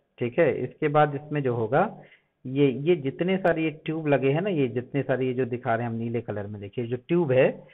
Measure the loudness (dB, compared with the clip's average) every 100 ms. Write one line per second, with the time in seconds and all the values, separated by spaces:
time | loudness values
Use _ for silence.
0 | _ -6 -4 2 2 2 -6 -4 0 4
1 | 4 0 -6 -2 0 0 2 2 0 -4
2 | -20 _ _ _ -6 2 2 2 0 0
3 | 0 -2 -2 0 0 0 -2 -4 -8 -4
4 | 2 2 2 0 0 0 0 -2 -4 -4
5 | -2 0 0 -2 -4 -4 -2 -2 -2 -4
6 | -4 -4 -4 -8 -8 -10 -10 -8 -4 -6
7 | 0 0 4 4 4 2 -16